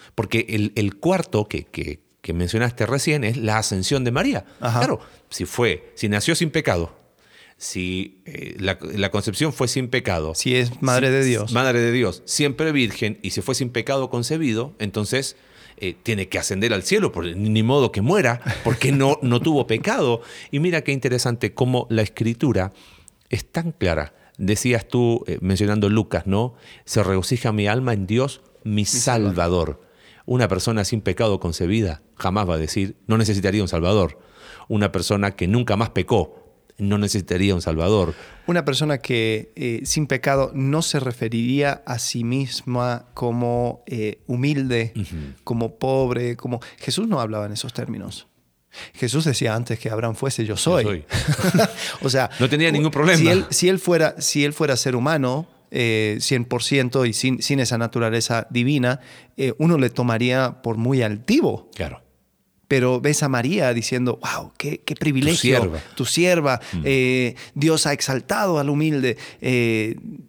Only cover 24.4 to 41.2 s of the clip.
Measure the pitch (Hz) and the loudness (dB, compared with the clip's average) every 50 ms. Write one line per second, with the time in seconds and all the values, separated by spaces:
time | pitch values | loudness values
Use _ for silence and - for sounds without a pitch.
24.4 | 98 92 107 - - 123 120 110 - - - 123 120 117 117 - - - 82 - | 0 0 0 2 2 2 0 0 0 0 0 2 2 2 2 0 -2 -4 -6 -2
25.4 | - 92 98 90 104 104 104 107 101 98 107 110 104 - - 104 - 98 95 104 | 0 0 0 2 2 2 2 2 2 4 4 2 2 0 -2 -2 0 0 0 0
26.4 | 117 127 - - - - - - _ - - 110 98 92 95 95 90 - 131 120 | 0 -2 -6 -12 -20 -20 -20 -20 _ -2 0 2 2 2 2 0 0 0 -2 0
27.4 | - 117 107 107 101 104 107 127 131 123 113 101 95 92 107 123 131 139 - - | 0 0 0 2 2 2 2 0 0 0 0 0 0 0 0 0 0 0 -4 -10
28.4 | _ _ _ _ - 110 104 107 104 - - 120 - - 123 113 107 101 90 87 | _ _ _ _ -6 -2 0 0 0 0 0 0 0 2 2 2 2 2 2 2
29.4 | 85 87 90 87 80 73 73 - - _ _ _ - - - - _ - 123 127 | 2 2 2 2 0 -2 -4 -10 -14 _ _ _ -20 -20 -20 -12 _ -2 0 2
30.4 | 120 95 95 90 - 120 113 107 98 - 123 110 95 101 92 - 117 110 98 92 | 2 2 2 0 0 0 0 0 0 -2 -2 -2 -2 -2 0 2 2 2 0 0
31.4 | - 87 80 - 92 85 107 110 107 90 76 - _ _ _ - - 95 90 104 | -2 -4 -2 -2 -2 0 0 0 0 -2 -4 -6 _ _ _ -4 -2 0 0 0
32.4 | 104 90 82 78 80 78 - 104 98 98 - _ _ - 110 113 113 101 104 98 | 0 0 0 0 -2 -2 -2 -2 -4 -4 -6 _ _ 0 2 2 2 2 0 0
33.4 | 95 95 95 107 98 85 - 82 82 90 107 107 90 78 - - - - - - | 0 2 2 0 0 0 0 0 2 4 4 4 2 2 -2 -8 -20 -20 -20 -20
34.4 | - - - - - - 110 104 104 98 - 95 90 - 104 101 101 101 95 - | -20 -20 -20 -16 -8 -4 0 0 0 0 0 -2 -2 0 0 2 0 0 -2 -2
35.4 | 92 87 107 120 120 120 104 98 113 113 - 98 90 - 123 101 82 - - - | 0 2 2 2 2 0 0 0 0 0 -2 -2 0 2 2 2 2 0 -6 -16
36.4 | - - _ _ _ _ _ - 101 98 104 104 104 101 - 104 87 - - 90 | -20 -20 _ _ _ _ _ -4 -2 0 0 0 0 0 -2 -2 -2 -2 0 2
37.4 | 98 98 95 87 - 85 80 78 82 95 110 104 90 80 78 - - - - - | 2 2 2 0 0 -2 0 0 2 4 4 4 2 0 -2 -6 -14 -20 -20 -8
38.4 | - - 175 175 147 147 131 127 156 156 147 123 - - 123 117 110 113 110 110 | -4 -2 -2 0 0 0 0 0 0 0 -2 -2 -2 -2 0 0 2 0 0 -2
39.4 | - - - - 131 123 117 113 135 - - 156 151 - 139 127 - 147 139 139 | -4 -10 -10 -6 -4 -4 -4 -4 -4 -2 -2 -2 0 0 -2 0 0 2 2 2
40.4 | 135 - - 139 131 135 143 160 160 - - 143 127 127 120 - | 0 0 -2 -2 -2 0 0 0 0 -2 -2 -2 -2 -4 -4 -4